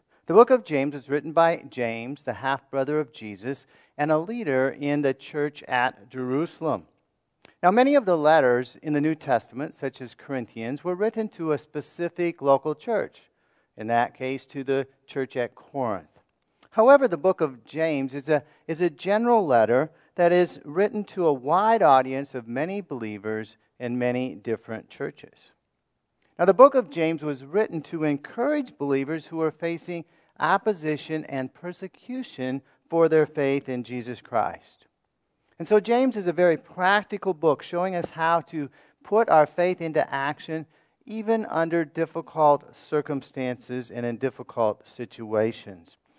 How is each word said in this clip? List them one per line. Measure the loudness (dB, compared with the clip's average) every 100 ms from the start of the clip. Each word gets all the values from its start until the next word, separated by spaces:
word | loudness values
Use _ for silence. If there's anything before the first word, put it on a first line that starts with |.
| _ _
The | 4
book | 6 6
of | 4
James | 2 -2 -2
was | -6 -6
written | -6 -2
by | 2 2 0 -6
James, | -6 -4 -4 -10 -10
the | -10
half-brother | -6 -4 -4 _ -4 -2 -4
of | -4
Jesus, | -10 -14 -10 -10 -10 -14 _ _ -4
and | 0
a | 0
leader | -2 -6 -2 0 0 -2
in | -2 0
the | 0
church | -2 -8 -6 -6 -6
at | -4 0 0 -4 -14
Jerusalem. | -8 -4 -2 -4 -6 -4 -4 -8 _ _ _ _ _ _ _
Now, | 4
many | 6 6
of | 4 4
the | 4
letters | 6 6 6 2 0 -8
in | -4
the | 0
New | 0
Testament, | -2 0 -2 -2 -10 -12
such | -8 -10 -10
as | -16
Corinthians, | -16 -10 -8 -8 -10 -8 -8
were | -6
written | -4 -4 -4 -8
to | -6 -4
a | -4
specific | -6 -12 -12 -8 -8 -4 -6 -2
local | 2 2 0
church, | -6 -4 -4 -4 -12 _ _ _ _ _ -12
in | -2
that | 0 0
case, | -4 -8 -8 -10
to | -8
the | -2 -2 -4 _ -12
church | -8 -6 -6
at | -6
Corinth. | -8 -14 -6 -4 -6 -10 _ _ _ _ _ _
However, | 4 6 6 6
the | 0
book | 0 0
of | -2 -4 -12
James | -4 -2 -2 -4
is | -6 -2
a, | -2 -2 _ -8
is | -2
a | -2
general | -2 -2 0 4 2 4
letter | 4 4 2 0 _ _
that | 0 4
is | 4 2 -4
written | -8 -2 -2 -2
to | -8 -2 0
a |
wide | 0 0 2 2 4
audience | 6 6 4 -4 -8
of | -10 -8
many | -6 -4 -6
believers | -8 -8 -8 -8 -6 -8 -8 _ _ -12
in | -6 -2
many | -2 -2 -4
different | -8 -6 -6 -6 -14 -14
churches. | -12 -12 -12 -20 _ _ _ _ _ _ _ _ _ _ 0
Now, | 4
the |
book | 8 8
of | 6 -2
James | -2 -2 -2
was | -6 -8
written | -4 -2 -2 -4
to | -8 -4
encourage | -2 -2 -6 -4 -2 -2 -6 -6
believers | -2 -2 -2 -6 -8
who | -4
were | -4
facing | -2 -6 -6 -8 -10 -12 _ _ -4
opposition | 0 0 0 -2 -4 -4 -6 -8 -6
and | -8 -8
persecution | -10 -16 -14 -16 _ -12 -12 -10 -8 -6 -6 -10 _ _
for | 2 4
their | 4 2
faith | 0 0 -2 -4
in | -8
Jesus | -8 -10 -10 -12
Christ. | -4 -2 -2 -6 _ _ _ _ _ _ _ _ _ -14
And | 0
so | 2
James | 4 2 2 0
is | -2
a |
very | 2 2 2
practical | -4 -2 2 2 0 -6 -4
book | 0 2 0
showing | -2 -4 -4
us | -4 -6
how | -2 0 0
to | -2 -8 -10 _ _ _
put | 0 2 6
our | 4
faith | 4 2 -2 -2
into | -4 -2 -2
action | -4 -4 -6 -8 -10 -10 _ _ _
even | -14 -6 -2 -2
under | -2 -2 0 0
difficult | -2 -4 -6 -6 -6 2 4 4 0
circumstances | -20 -6 -4 -2 -6 -8 -8 -6 -8 -10 -10 -10
and | -8 -6
in | -4
difficult | -6 -6 -8 -2 -2 -2 -10
situations. | -16 -14 -14 -4 0 0 -2 -14 -20 -20 _ _